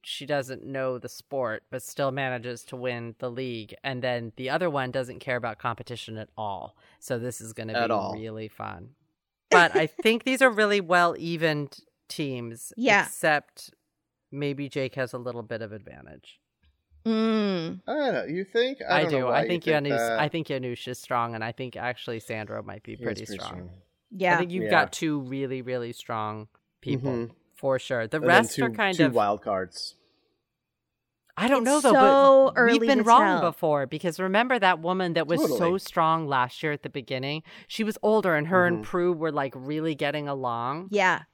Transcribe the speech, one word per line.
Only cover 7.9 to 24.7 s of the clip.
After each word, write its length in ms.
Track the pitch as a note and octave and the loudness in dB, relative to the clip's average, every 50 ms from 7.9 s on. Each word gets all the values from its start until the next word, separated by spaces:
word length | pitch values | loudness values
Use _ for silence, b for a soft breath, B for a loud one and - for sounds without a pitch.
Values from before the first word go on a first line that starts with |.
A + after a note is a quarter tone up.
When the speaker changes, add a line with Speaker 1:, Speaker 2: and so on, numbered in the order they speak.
| A#2 | 0
Speaker 2:
all. 200 | G2+ G2 G2 A2 | 0 0 -2 -6
Speaker 1:
really 340 | A2 A2 A2 A2 A2 A2 | -8 -10 -10 -10 -10 -12
fun. 440 | A2 - - A2 G#2 G2+ F2+ - A#2+ _ _ _ _ _ _ _ _ _ _ _ _ | -12 -10 -12 -10 -10 -10 -12 -14 -20 _ _ _ _ _ _ _ _ _ _ _ _
But 240 | - F3+ E3+ D#3+ - | 6 6 6 6 4
I 120 | F#4+ D#3+ | 2 0
think 360 | D#3 - - - A3 A3+ A#3+ - | 0 -4 0 2 2 2 2 0
these 180 | C4 C4 B3 | -2 2 4
are 80 | C4+ B3+ | 4 4
really 300 | A3 G3+ G#3+ G#3 G#3 G#3 | 4 4 2 2 2 0
well-evened 1000 | F#3 D#3+ F3+ F3 F3 E3+ E3 - E3 E3 E3+ D#3+ E3 D#3+ D3+ D3 D3 C#3 - - _ _ _ _ _ | 2 2 4 4 4 4 2 -2 -6 -6 -4 0 0 0 0 0 -4 -8 -10 -20 _ _ _ _ _
teams, 640 | _ - - D#3 C#3 C3 B2 A#2+ A#2 A2+ A#2 - - - | _ -8 -6 -6 -4 -4 -6 -8 -10 -12 -14 -16 -16 -8
Speaker 3:
Yeah. 280 | - A#3+ C4 G#3 G3+ D#3+ | -2 2 4 4 4 2
Speaker 1:
except 640 | - - - - D#3+ D3+ D3 - _ _ - - - _ _ _ _ _ _ _ _ _ _ _ _ | 0 -4 -2 0 2 2 2 -2 _ _ -20 -20 -20 _ _ _ _ _ _ _ _ _ _ _ _
maybe 380 | - C#3 D3 C#3+ C#3+ C3+ C#3+ C3 | -10 -6 -4 -4 -4 -4 -8 -6
Jake 260 | - D3 C3+ B2+ - | -4 -4 -4 -4 -4
has 160 | C#3 B2+ A#2+ | -6 -6 -6
a 60 | - | -6
little 260 | B2+ A#2+ B2 A#2 A#2+ A2+ | -8 -8 -8 -8 -8 -10
bit 180 | A2 A#2+ A2 | -8 -8 -8
of 120 | A2+ G#2 G#2 | -8 -10 -12
advantage. 680 | A2 - - C2 C2+ C2 - D2+ - _ - - _ _ _ _ _ _ _ _ _ _ _ _ - _ | -14 -16 -18 -20 -20 -20 -20 -20 -20 _ -20 -20 _ _ _ _ _ _ _ _ _ _ _ _ -8 _
Speaker 3:
Mm. 760 | A3+ A3+ A3 A3 A3+ A3 A3 G#3 G3+ F#3+ F3 D#3+ E3 F#3 F#3 _ | -2 0 2 2 2 2 0 0 0 -2 -2 -4 -6 -10 -10 _
Speaker 2:
Uh, 380 | - B3 D4+ C#4+ B3+ G3 B2+ F#2+ | -6 -4 -2 -2 0 -2 -2 -4
you 200 | G#2 D3+ F3+ F#3+ | -4 -6 -6 -6
think? 340 | - _ A#3 A#3+ B3+ C#4 - | -2 _ 0 0 0 -2 -8
I 180 | - - F#3 D3+ | -4 0 0 2
Speaker 1:
I 20 | D#3 | 2
Speaker 2:
don't 80 | - | 2
know 80 | D3 C3+ | 0 0
Speaker 1:
do. 60 | B2+ | 0
Speaker 2:
why 140 | B2 A#2+ C#3+ | 2 2 0
Speaker 1:
I 20 | |
Speaker 2:
you 60 | C#3+ - | 0 0
Speaker 1:
think 160 | F3 F3 - | -2 -2 0
Speaker 2:
think 80 | E3 D#3+ | 0 0
Speaker 1:
Janusz, 260 | D3+ C#3+ C#3+ A#2+ A#2 | 2 2 0 0 0
Speaker 2:
that. 180 | A#2 A#2 A2+ A2+ | 0 0 0 0
Speaker 1:
I 100 | D3+ D3 | -2 -2
think 180 | - E3 D3+ - | -2 -4 -4 -4
Janusz 380 | D3 C3+ B2+ B2 A#2+ - - | -6 -4 -4 -6 -8 -8 -8
is 100 | B2+ B2+ | -10 -10
strong, 380 | - - - C3 A#2+ A#2 A#2 A#2 | -10 -8 -4 -2 -2 0 -2 -4
and 80 | A2+ A2 | -6 -6
I 80 | A2+ | -8
think 240 | A#2 - C3 B2 - | -8 -8 -10 -10 -8
actually 460 | - A2+ B2 B2 - - - A#2+ A2+ | -8 -6 -6 -6 -8 -10 -10 -10 -10
Sandro 420 | - - A#2 A2 G#2+ G#2 G#2+ A2 G#2 | -8 -8 -8 -8 -8 -8 -10 -10 -10
might 200 | G#2 G2 G#2+ _ | -12 -14 -16 _
be 100 | - A2 | -16 -14
Speaker 2:
He 80 | - A#2+ | -8 -8
is 20 | |
Speaker 1:
pretty 200 | A2+ A2 G2 A2 | -8 -8 -8 -10
Speaker 2:
pretty 180 | - G#2 F#2+ - | -12 -12 -10 -10
Speaker 1:
strong. 60 | - | -10
Speaker 2:
strong. 180 | - F2+ F2+ F2 F2+ F#2 _ _ _ _ _ _ | -10 -12 -14 -16 -18 -20 _ _ _ _ _ _
Speaker 3:
Yeah. 240 | A3+ F#3+ F#3 F3+ F3 | -8 -2 2 2 4
Speaker 1:
I 20 | |
think 140 | E3+ F3 F3 | 2 2 -2
you've 120 | F3 E3+ A2 | -4 -4 0
Speaker 2:
Yeah. 60 | G#2+ | 4